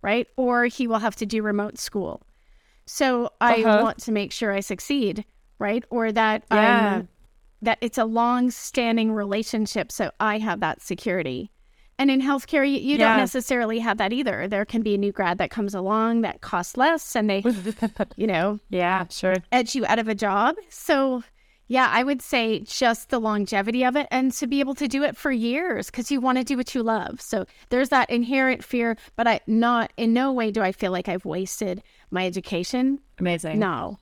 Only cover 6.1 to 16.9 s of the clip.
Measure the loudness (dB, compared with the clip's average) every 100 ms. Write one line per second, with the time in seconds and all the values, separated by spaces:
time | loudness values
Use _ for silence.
6.1 | 2 2 0 2 4 6 6 4 0 -4
7.1 | _ _ _ _ _ -2 -2 -2 -2 0
8.1 | 2 2 2 0 -2 -6 -2 0 2 2
9.1 | 0 -2 -2 -2 -2 -2 -2 -6 -4 -6
10.1 | 0 -2 0 -2 -2 -2 -4 -8 -6 -2
11.1 | -2 -2 -6 -10 _ _ _ -20 _ 2
12.1 | 4 2 0 0 2 2 0 0 4 6
13.1 | 6 2 -2 -2 0 0 -2 -2 0 0
14.1 | 0 -2 -2 -2 -2 -2 -2 0 2 0
15.1 | 0 -2 0 -2 -2 -4 -4 -2 0 2
16.1 | 2 0 -4 -6 -4 -4 0 2